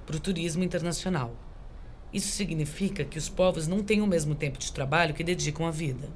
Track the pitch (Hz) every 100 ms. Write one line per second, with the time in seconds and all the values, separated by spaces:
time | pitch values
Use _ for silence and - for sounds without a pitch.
0 | - 156 180 175 170 160 180 175 170 160
1 | 190 170 117 117 - - - - - -
2 | - 202 - - 185 160 147 - 196 -
3 | 131 160 - - 185 175 156 190 208 214
4 | 208 170 151 147 143 131 - - 135 156
5 | 165 143 165 175 147 151 165 156 160 123
6 | 147